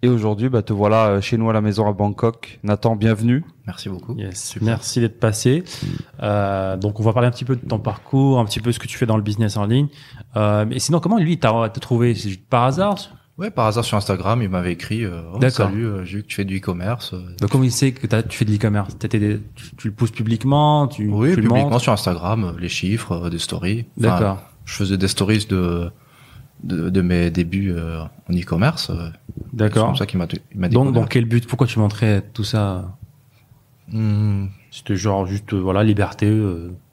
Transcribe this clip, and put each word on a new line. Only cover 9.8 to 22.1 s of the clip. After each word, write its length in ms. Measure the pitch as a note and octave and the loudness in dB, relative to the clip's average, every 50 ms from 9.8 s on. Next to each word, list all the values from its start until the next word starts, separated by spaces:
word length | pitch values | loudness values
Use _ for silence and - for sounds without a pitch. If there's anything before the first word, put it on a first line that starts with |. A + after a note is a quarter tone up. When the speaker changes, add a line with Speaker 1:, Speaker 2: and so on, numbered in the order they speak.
| C#3+ C#3+ - - - - - - - - - | 2 0 -4 -12 -20 -20 -20 -20 -20 -8 -2
Speaker 3:
Euh, 300 | G#2+ G#2+ G#2 G#2 G#2+ G#2+ A2 | 0 2 2 4 2 2 0
mais 120 | B2 - | -2 -4
sinon, 200 | - - D#3 E3+ | -2 0 0 0
comment 160 | - F3 G#3+ | 2 2 2
lui, 220 | A#3 E3+ D#3 F3 - | 2 2 2 0 2
t'as, 320 | - A#2 A2 A#2 A#2 A2 | 2 2 2 2 0 -2
t'as 100 | G#2+ - | -4 -8
trouvé ? 340 | - - B2 A#2 A#2 A#2+ A#2 | -4 0 2 2 4 2 2
C'est 140 | G2+ - G#2 | 0 -4 -8
juste 160 | F#2+ F#2 - | -8 -8 -6
par 180 | _ - A#2+ A#2+ | _ 2 2 4
hasard ? 340 | C3 C#3 D#3+ F#3+ G#3 G3+ G3+ - - - - _ _ _ - | 2 2 2 0 0 0 -2 -6 -14 -20 -20 _ _ _ -10
Speaker 2:
Ouais, 120 | F3 A3 | -8 -6
par 160 | G3+ - A#2 | -2 0 0
hasard 180 | A2 G#2 A#2 A2+ | 2 2 0 -2
sur 120 | - - | 0 0
Instagram, 460 | G#2 G2 - G2+ F2+ F2+ F#2+ A2 A#2+ A#2 | -2 0 0 -2 0 0 0 0 0 0
il 80 | F#2+ | -2
m'avait 220 | F#2 F2+ F2 F2+ F2 | -2 -2 -2 -2 -4
écrit, 300 | E2 - - G#2 A2+ A#2 | -4 -4 -6 -4 -4 -4
euh, « 200 | G2 F2 E2 E2 E2 F2 | -4 -6 -8 -12 -10 -2
Oh, 40 | G#2 | 2
Speaker 3:
D'accord. 320 | A#2+ C3 B2 - G#2+ G2 | 2 2 4 2 0 0
Speaker 2:
salut, 160 | G2 G#2 A#2 | 0 -2 -2
euh, 180 | A2+ G2+ G2 F2+ | -2 -4 -4 -6
j'ai 140 | F2+ G2+ G2+ | -6 -8 -10
vu 40 | G#2+ | -8
que 40 | - | -8
tu 80 | - | -6
fais 80 | - G2+ | -4 -4
du 140 | G2 F#2+ G2 | -2 -2 -4
e-commerce. » 540 | F#2 - F#2 F2 F2+ G2 A#2 A#2+ - - - | -2 -4 -4 -4 -2 -4 -4 -4 -6 -10 -10
Euh, 200 | F2+ F2+ F2+ F2 - | -10 -12 -12 -6 -2
Speaker 3:
Donc, 100 | - G2+ | -2 2
comment 140 | - C3+ C3 | 2 4 2
il 80 | B2+ A#2+ | 2 2
sait 200 | - C3+ C3+ B2+ | 2 0 0 0
que 140 | - - | -2 -4
t'as, 160 | A2+ A2 G#2+ A#2 | 0 0 0 0
tu 140 | - - | -2 -4
fais 80 | - - | -4 0
de 80 | G#2+ G#2+ | 0 0
l'e-commerce ? 460 | G#2 A2 A2 G#2 G#2 G2 F#2+ - - | 2 2 2 0 0 -2 -4 -8 -8
T'as, 100 | - G#2+ | -6 -2
t'es, 320 | - A2 G#2 G#2 G#2+ G#2+ G#2 - - | 0 0 2 2 0 -2 -6 -10 -16
tu, 220 | - - - - | -18 -20 -20 -18
tu 120 | - - A2+ | -8 -8 -8
le 60 | G#2 | -4
pousses 160 | - A#2+ A2 - | -2 -2 -2 -2
publiquement, 760 | - A2+ A2 A#2 G#2+ G#2+ C3+ C#3 D3 D3 D3+ D3+ D3 C#3+ C3+ | -2 -2 0 0 0 2 2 2 4 4 4 4 4 2 0
tu, 200 | - - G#2+ G#2 | -2 -2 -2 0
Speaker 2:
Oui, 220 | G#2 G2+ A2 C#3+ | 0 2 2 4
Speaker 3:
tu 60 | F#3 | 4
le 60 | F#3 G#2+ | 4 4
Speaker 2:
publiquement 280 | A2+ A#2 B2+ C#3 C#3+ | 4 4 4 4 4
Speaker 3:
montres ? 100 | - B2 | 2 2
Speaker 2:
sur 120 | - - A2+ | 2 2 0
Instagram, 500 | G#2 - G2 | 2 0 -2